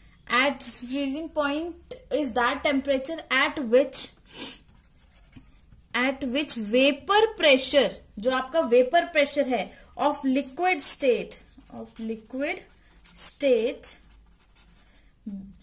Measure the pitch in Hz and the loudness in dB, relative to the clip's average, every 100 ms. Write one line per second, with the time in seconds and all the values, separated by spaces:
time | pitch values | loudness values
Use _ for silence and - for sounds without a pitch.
0 | _ _ - 233 277 247 - - 247 269 | _ _ -2 0 2 -2 -10 -12 -8 -4
1 | 277 277 320 311 285 294 339 330 - - | -4 -4 -6 -4 -2 -2 -6 -10 -16 -18
2 | - 277 285 233 240 277 311 269 269 269 | -6 -4 -2 0 0 0 0 0 0 -2
3 | 262 320 - 262 294 302 247 247 277 - | -2 -10 -2 0 0 -2 2 4 4 -2
4 | - _ _ - - - _ _ _ _ | -10 _ _ -14 -12 -14 _ _ _ _
5 | _ _ _ - _ _ _ - _ 233 | _ _ _ -20 _ _ _ -20 _ -2
6 | 254 269 269 254 294 233 208 240 269 277 | -2 -2 -4 -2 -4 -6 0 4 4 2
7 | - 403 440 440 320 262 - 285 214 - | 2 2 2 4 6 6 4 2 2 -2
8 | - - 220 262 262 330 269 240 247 339 | -18 -6 -2 -2 -2 -2 4 4 6 2
9 | 339 311 285 294 262 240 180 - - - | 2 0 0 0 -2 -2 -4 -12 -18 -2
10 | 285 294 269 262 262 - 359 349 - - | -2 0 0 0 -2 -2 0 0 -4 -2
11 | 277 214 - - - - - 233 226 - | 0 0 -2 -12 -20 -20 -20 -16 -16 -12
12 | 220 220 - 254 294 370 - _ _ _ | -10 -10 -10 -6 -6 -6 -12 _ _ _
13 | - - - - 277 240 226 - - - | -20 -12 -12 -2 2 2 2 -6 -12 -18
14 | - - _ _ _ _ - _ _ _ | -20 -20 _ _ _ _ -20 _ _ _
15 | _ _ - 196 - - | _ _ -14 -14 -14 -18